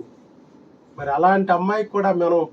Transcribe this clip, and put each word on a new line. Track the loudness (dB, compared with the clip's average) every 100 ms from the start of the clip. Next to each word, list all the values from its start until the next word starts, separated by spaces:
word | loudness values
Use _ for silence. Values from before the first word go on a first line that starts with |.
| -12 -20 -20 -20 -20 -20 -20 -20 _ -12
మరి | -6 0
అలాంటి | 2 2 2 0
అమ్మాయికి | 0 -4 -4 -2
కూడా | 0 0
మనం | 2 0 0